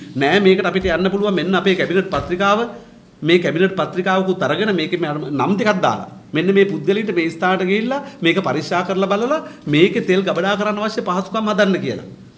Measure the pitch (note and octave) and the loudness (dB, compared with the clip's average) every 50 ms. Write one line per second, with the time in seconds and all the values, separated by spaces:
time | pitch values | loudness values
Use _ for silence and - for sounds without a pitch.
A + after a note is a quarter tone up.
0 | - - - B2+ C#3 C#3+ E3 G#3 G3+ F#3 F#3 G3 G3+ F3+ F3 F#3+ F#3 F#3 E3 D#3+ | -12 -10 -4 0 2 2 4 6 6 6 4 4 2 0 -2 -2 0 0 0 0
1 | F#3 F#3+ F3+ G3+ G3+ G#3 F#3+ D#3+ D3+ F3+ F#3+ F3 F3+ G3 F3+ E3 C#3+ D#3 E3+ F#3+ | 0 0 0 0 0 0 0 0 0 0 0 2 2 2 2 2 0 0 0 0
2 | F#3 - - C#3+ - - F3 F3+ G3 G3 G#3 A3 A#3+ A#3+ - - - - - - | 0 0 -2 -4 -2 -4 -2 0 2 2 2 2 0 -4 -8 -12 -18 -20 -20 -20
3 | - - - - D#3 D#3 F3 F#3 D#3 D3 C#3 E3 F#3+ F#3+ - F3 D3+ D3 D3 F3 | -20 -20 -14 -4 0 2 2 2 2 0 0 2 0 0 0 -2 -4 -2 -4 -4
4 | F#3 F#3+ F#3+ F#3+ F#3+ F#3 F3+ - D3 B2+ D3+ E3+ G#3+ A3 G3 E3+ D#3 F#3 F3 D#3+ | -2 0 0 0 0 0 -2 -2 -2 -2 0 0 0 0 0 -2 -2 -2 -2 -2
5 | E3+ D3+ D3 D3+ D3 D3 D3 C3 B2 E3 G#3 F#3+ A3 G#3+ G3+ F3+ D#3 C3 G#2+ G2 | -2 -4 -4 -6 -6 -4 -2 -2 0 0 0 0 0 0 0 2 0 0 0 -2
6 | - - - - - - - D3+ F3 F#3+ G3 G3 G3 G3 D#3+ D3+ C#3+ E3 G3 G#3+ | -6 -12 -16 -20 -14 -6 -4 0 0 2 4 4 4 2 0 -2 -2 -2 -2 0
7 | A3 G#3+ F3+ F3 E3 E3 E3 - F#3+ F3+ F#3+ F3+ F#3+ F3+ G3 G#3+ A3+ B3 C4+ C#4+ | -2 -2 -2 -2 -2 -2 -2 -2 0 0 0 0 0 0 0 0 0 -2 -4 -6
8 | C#4 - - - E3+ E3 E3 F#3+ F#3 C#3 C3 D#3 D3+ - F3+ F3 F#3 F#3 F#3+ F#3 | -6 -10 -8 0 0 2 2 2 0 0 -2 -2 -2 -2 -2 -2 -2 -2 -2 0
9 | G3 F#3 G3+ G#3 A#3 B3+ D4+ D#4+ D4+ - - - - D3 D3 D3+ F3 G#3 - - | 0 0 0 0 0 0 -2 -2 -4 -8 -16 -10 -4 0 4 4 4 4 4 2
10 | - C#3+ F3+ F#3+ F#3+ F#3 D3 E3 F3+ G3 G#3 G3 G#3 G#3+ G#3 G#3 G#3+ G#3+ G#3+ A#3+ | 0 2 2 2 2 0 0 0 0 0 0 0 0 -2 -2 -2 -4 -4 -4 -4
11 | - G3+ F3+ F#3 F#3+ - - A3+ G#3+ G#3 G#3+ F#3 G#3 F#3+ F#3 D3+ C3 C3+ G#2+ - | -4 -2 -2 -2 -4 -4 -4 -2 -2 0 2 2 2 2 2 0 -2 -4 -6 -6
12 | - - - - - - - | -10 -14 -16 -20 -20 -20 -20